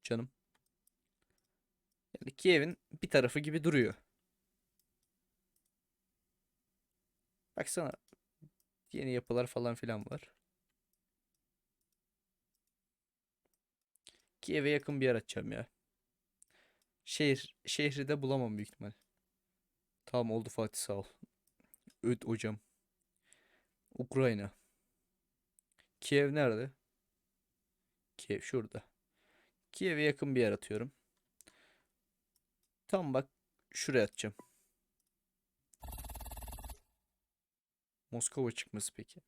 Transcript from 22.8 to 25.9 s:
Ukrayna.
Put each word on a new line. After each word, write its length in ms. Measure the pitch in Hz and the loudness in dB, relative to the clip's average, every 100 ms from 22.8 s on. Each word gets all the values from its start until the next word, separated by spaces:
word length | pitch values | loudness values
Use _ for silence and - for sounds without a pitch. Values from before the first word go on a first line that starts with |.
| _ _ _ _ _ _ _ _ _ _ _ | _ _ _ _ _ _ _ _ _ _ _
Ukrayna. 580 | - 127 135 131 107 101 - _ _ _ _ _ _ _ _ _ _ _ _ _ | -10 -4 2 2 2 -4 -12 _ _ _ _ _ _ _ _ _ _ _ _ _